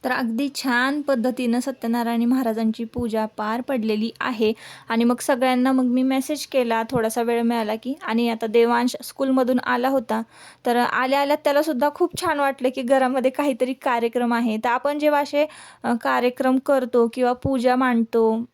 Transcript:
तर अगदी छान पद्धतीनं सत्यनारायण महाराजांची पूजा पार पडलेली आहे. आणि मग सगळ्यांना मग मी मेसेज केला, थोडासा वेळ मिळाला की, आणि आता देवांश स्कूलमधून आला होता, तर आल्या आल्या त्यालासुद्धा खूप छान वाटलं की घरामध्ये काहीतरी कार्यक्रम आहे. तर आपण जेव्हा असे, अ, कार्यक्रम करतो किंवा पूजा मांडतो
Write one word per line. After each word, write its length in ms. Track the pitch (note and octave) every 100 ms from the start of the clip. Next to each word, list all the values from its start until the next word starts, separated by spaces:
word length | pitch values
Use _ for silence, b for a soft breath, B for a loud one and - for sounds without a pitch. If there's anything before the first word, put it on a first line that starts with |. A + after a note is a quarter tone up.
तर 60 | B3+
अगदी 380 | B3+ A#3 A3+ C#4+
छान 480 | - C4+ A#3+ C4 D4
पद्धतीनं 580 | C#4+ C4 B3 B3+ B3 A#3+
सत्यनारायण 640 | C4 C4 A3+ A#3+ A#3 A#3
महाराजांची 600 | A#3+ C4 A#3 A3 A3 A3
पूजा 420 | A3+ A#3+ A#3+ A3 A3
पार 340 | - G#3+ A#3
पडलेली 500 | B3+ C4 A3 G#3+ A3+ -
आहे. 320 | - A3 A3 A3+ B B B
आणि 160 | A3+
मग 100 | A#3 A#3+
सगळ्यांना 520 | - B3+ B3+ B3+ B3+
मग 120 | C4
मी 180 | B3+ B3
मेसेज 440 | C4 C4 C4 D4 -
केला, 360 | C4+ A#3 A3+ A3+
थोडासा 320 | B3+ A3+ A#3+
वेळ 200 | A#3 A#3
मिळाला 320 | A#3 A#3 G#3+
की, 200 | A3 B3 D4+
आणि 260 | F4+ A3+ A#3+
आता 180 | A3+ A3+
देवांश 500 | A3+ A#3 A#3+ B3 -
स्कूलमधून 560 | - - C4+ C4 B3 B3+
आला 300 | - B3 B3+
होता, 340 | C4+ A3+ A3 A3+ B B B B3+
तर 100 | A#3+
आल्या 440 | A#3+ - B3+ C#4
आल्या 160 | C#4+ D4
त्यालासुद्धा 520 | D4+ C#4+ D#4 B3+ C#4+
खूप 260 | C#4+ F4 -
छान 200 | F4 D4
वाटलं 280 | C#4 C4+ B3+
की 140 | B3+
घरामध्ये 480 | B3 C4+ B3+ C4 B3+
काहीतरी 420 | C4 D4 A#3 B3+
कार्यक्रम 600 | C4 C#4 A#3 A#3 A#3+ A#3+
आहे. 220 | A#3 A#3+ G#3+
तर 120 | A#3+
आपण 300 | B3 C#4+ D4
जेव्हा 220 | D4 D4
असे, 260 | C#4+ C#4+ D4+ B B B
अ, 80 | A#3+ A#3
कार्यक्रम 560 | C#4 B3+ B3 B3 C4 C4
करतो 500 | C#4 C4+ B3 B3 A#3
किंवा 180 | B3+ B3
पूजा 440 | B3 C#4 C4+ B3 B3+
मांडतो 680 | C4 A#3 A3+ A#3 A3+ A3+ A#3